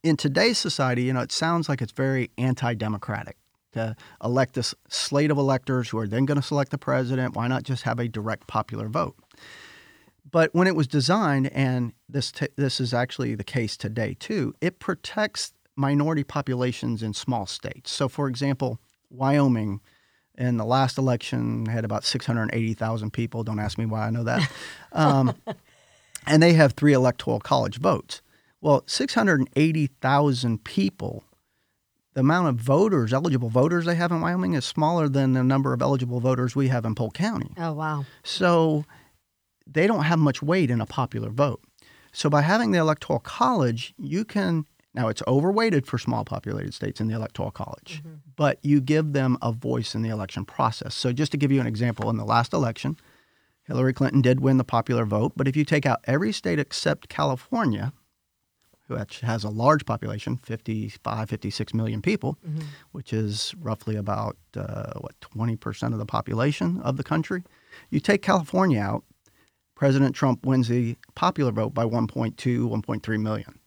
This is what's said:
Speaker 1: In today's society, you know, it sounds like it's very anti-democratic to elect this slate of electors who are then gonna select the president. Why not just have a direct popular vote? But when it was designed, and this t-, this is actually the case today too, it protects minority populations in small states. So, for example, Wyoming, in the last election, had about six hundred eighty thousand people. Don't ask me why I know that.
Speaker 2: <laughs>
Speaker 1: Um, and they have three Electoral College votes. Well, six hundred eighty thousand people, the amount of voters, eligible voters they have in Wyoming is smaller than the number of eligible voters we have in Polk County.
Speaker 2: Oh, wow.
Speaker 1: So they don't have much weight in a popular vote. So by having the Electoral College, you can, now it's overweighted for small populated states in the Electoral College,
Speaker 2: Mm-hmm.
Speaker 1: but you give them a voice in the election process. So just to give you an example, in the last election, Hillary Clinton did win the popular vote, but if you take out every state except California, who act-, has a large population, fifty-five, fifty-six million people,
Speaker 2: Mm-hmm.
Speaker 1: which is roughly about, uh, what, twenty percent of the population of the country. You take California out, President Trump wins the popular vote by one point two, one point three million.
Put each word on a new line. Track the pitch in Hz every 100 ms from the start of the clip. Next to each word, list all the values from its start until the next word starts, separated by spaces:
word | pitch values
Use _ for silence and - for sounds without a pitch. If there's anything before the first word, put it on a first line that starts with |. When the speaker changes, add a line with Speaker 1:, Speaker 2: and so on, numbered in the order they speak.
Speaker 1:
In | 160 151
today's | 151 143 226 226
society, | 170 - 131 123
you | 123
know, | 131
it | 117
sounds | - 160 170 156
like | 135
it's | 120
very | - 135 131 120 -
anti-democratic | 127 127 123 113 107 104 - 104 - - _ _ _
to | 113 113 117 - -
elect | 110 127 127
this | - 120 - _
slate | - - 143 151
of | 143
electors | 135 131 - 127 117
who | 113
are | 110
then | 110 135
gonna | 143
select | 131 147 139
the | 147
president. | - 131 123 131 127
Why | - 120
not | 131
just | 123 131
have | 120 120
a | 120
direct | 107 107 110 -
popular | 110 - 107 107
vote? | 139 170 - _ _ - - - - - _ _ _ 143
But | 170 160
when | 170 185
it |
was | 160 139
designed, | 147 127 196 185 139 131
and | - 135 127 120 - _
this | 139 -
t-, | - 139 -
this | 139 -
is | 123
actually | 120 123 - 120
the | 110
case | 101 123 113 -
today | 101 110 107 92
too, | - 220 117 -
it | 175 180
protects | - 180 - - 214 - - _ _ -
minority | 139 143 147 160
populations | 139 147 135 127 127 123 120 113
in | 110
small | 104 - 123 95
states. | - - - -
So, | - 135
for | - 143
example, | 123 139 131 131 117 _ _ _
Wyoming, | 123 135 147 139 120 107 101 _ _ _ _ _ -
in | 123 120
the |
last | 110 131 131 -
election, | 131 120 - 120 117 113 113
had | 113
about | 110 107
six | - 127 -
hundred | 117 110
eighty | 117 113
thousand | 110 110 113 107
people. | - 117 117
Don't | 113 107
ask | 107 -
me | 110
why | 110 107
I |
know | 113
that. | 117 120 143 -
Speaker 2:
<laughs> | - - -
Speaker 1:
Um, | - 151 139 127 123 - - _ _ _ _ _ - -
and | 156
they | 170
have | 160 143
three | - 147
Electoral | 135 127 120 - 113
College | - 131 117 107
votes. | 170 139 - - _ _ _ _
Well, | 156 139 -
six | - -
hundred | - 214 151 131 -
eighty | 160 156 143 _
thousand | 131 143 147 123 123 110
people, | - - 190 - - - _ _ _ _ _ _ _ _ _
the | -
amount | 131 170 170
of | 123
voters, | 117 139 214 180 110
eligible | 131 127 127 120
voters | 117 147 175
they | 170 170
have | 170
in | 165
Wyoming | 165 180 185
is | 156
smaller | - - 151 170 151
than | 135 135
the | 131
number | 127 135 135
of | 120
eligible | 127 139 123 123
voters | 123 127 123 135
we | 135
have | 131
in | 113
Polk | 110 110
County. | - 202 220 - -
Speaker 2:
Oh, | 165
wow. | 151 156 151 139 -
Speaker 1:
So | - - 185 170 160 151 147 - _ _ _ _ _ _ -
they | 151 190
don't | 214
have | 151 170
much | 147 127
weight | 143 185 147
in | 120
a | 107
popular | - 123 113 110
vote. | 113 143 117 _ _ - - _
So | - 151
by | 147
having | 147 214 226
the | 180
Electoral | 160 151 - 156
College, | - - 240 233 127 117 - -
you | 139 165
can, | 220 208 190 165 151 _ _
now | - 117
it's | 107 -
overweighted | 131 170 202 226 160 131
for | 120
small | - 120
populated | 104 - - 104 95
states | - 107 -
in | 110
the |
Electoral | 113 113 - -
College, | - - - - 156
Speaker 2:
Mm-hmm. | 156 156 143 135
Speaker 1:
but | 147 -
you | 147 143
give | 131 151 156
them | 143 131 123
a | 117
voice | 113 123 123 113
in | 110
the | 113
election | 107 95 -
process. | 98 - 117 - -
So | - 127
just | 123 151
to | 151
give | 139
you | 135
an | 120
example, | 107 120 113 110
in | 110
the | 107
last | 117 120
election, | 143 123 - 127 156 _ _ _ _ _ _
Hillary | - 123 131
Clinton | 127 135 139
did | 127 127
win | 135 131
the |
popular | 127 117 - 120 110
vote, | 107 113
but | - 131
if | 139
you |
take | 147 151 139
out | 120
every | - 139 208
state | 202 180 160
except | 139 - 151 151 -
California, | - 147 127 - 240 190 104 113 - _ _ _ _ _ _ _ _ _
who | 120
act-, | 104 -
has | 120 117
a | 107
large | 107 123 151 -
population, | 117 107 104 - 123
fifty-five, | - 113 - 110 107 - - 110 110
fifty-six | 107 107 - 107
million | 113 110 107
people, | - 214 131 160 170
Speaker 2:
Mm-hmm. | 151 151 143 _
Speaker 1:
which | 170 -
is | 110 107 104 - 202
roughly | 147 110 - 107
about, | 98 101 107 - _
uh, | - - - - -
what, | - -
twenty | - 107 113 113
percent | 110 110 117
of | 113
the |
population | 104 110 - 110 135 147 175 180
of | - 131
the |
country. | 135 156 160 185 180 _ _ - -
You | 147
take | - 202
California | - 196 151 185 190 120
out, | 101 110 - _ _ _ _ _ _
President | _ 139 135 135
Trump | - 139 123 131
wins | 131 117
the | 120 117 117 -
popular | - 175 165 135
vote | 107 110
by | - 117
one | 117 117
point | 127 117 -
two, | 127 120 117
one | 113
point | - 110
three | - 110
million. | 107 107 104 -